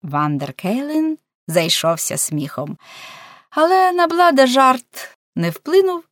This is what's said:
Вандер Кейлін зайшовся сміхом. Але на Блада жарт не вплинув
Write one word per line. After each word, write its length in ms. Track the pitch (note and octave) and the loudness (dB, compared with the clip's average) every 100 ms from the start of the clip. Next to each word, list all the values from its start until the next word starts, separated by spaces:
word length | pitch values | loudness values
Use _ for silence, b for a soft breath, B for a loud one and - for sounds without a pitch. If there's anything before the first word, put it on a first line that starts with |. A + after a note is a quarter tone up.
Вандер 500 | D3+ D3 D3+ D3 C#3+ | -6 -4 -2 -2 -6
Кейлін 640 | - F3 A#3 C#4+ D#4 D#4 D#4 _ _ - | -8 -4 -4 -2 -2 -2 -6 _ _ -4
зайшовся 680 | D#3+ E3 - D#3+ E3 - D3 | -2 0 -2 -2 -4 -6 -6
сміхом. 600 | - D3+ C#3 - D3 - B B B B B B B | -6 -6 -6 -10 -12 -12 B B B B B B B
Але 420 | - E4 F#4+ F#4 | -2 2 4 2
на 160 | F4 E4+ | 2 0
Блада 400 | E4+ F4 C4+ C4 | 4 4 6 4
жарт 720 | B3+ C4 B3+ - - - _ _ - | 4 4 2 -4 -18 -18 _ _ -4
не 140 | E3+ | -4
вплинув 540 | E3 - F#4 F#4+ F4 - | -4 2 2 2 -2 -10